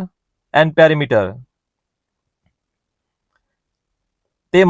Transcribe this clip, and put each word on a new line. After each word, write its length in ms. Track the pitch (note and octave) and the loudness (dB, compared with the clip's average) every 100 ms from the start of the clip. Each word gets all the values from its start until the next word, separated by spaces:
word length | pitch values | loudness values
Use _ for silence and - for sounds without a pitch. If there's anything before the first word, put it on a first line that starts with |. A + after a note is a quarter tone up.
| F#3 _ _ _ _ D3 | -4 _ _ _ _ -2
and 160 | D#3+ D3+ | 0 2
perimeter. 460 | D#3 D3+ C#3 A2+ F#2+ A#2 - _ _ _ _ _ _ _ _ _ _ _ _ _ _ _ _ _ _ _ _ _ _ _ _ _ _ _ _ _ _ | 2 2 -2 -2 -4 -8 -20 _ _ _ _ _ _ _ _ _ _ _ _ _ _ _ _ _ _ _ _ _ _ _ _ _ _ _ _ _ _
તે 80 | F3+ | 0